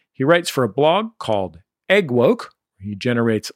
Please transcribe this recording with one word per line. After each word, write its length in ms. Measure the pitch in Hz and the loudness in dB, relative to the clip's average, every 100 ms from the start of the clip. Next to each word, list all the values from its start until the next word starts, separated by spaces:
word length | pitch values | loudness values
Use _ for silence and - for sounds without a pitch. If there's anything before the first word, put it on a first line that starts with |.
| _ | _
he 100 | - | -2
writes 260 | 135 170 170 | 2 2 2
for 140 | - | -2
a 60 | 120 | -2
blog 500 | 95 147 185 226 - | 0 2 2 -2 -8
called 400 | - 104 92 82 _ _ - | -4 -2 -4 -10 _ _ 0
Egg 240 | 190 165 | 0 2
Woke, 420 | 120 135 233 - _ _ _ | 2 2 2 -6 _ _ _
where 100 | 98 | -12
he 60 | |
generates 560 | 101 123 120 117 110 - | -6 -2 0 0 -2 -4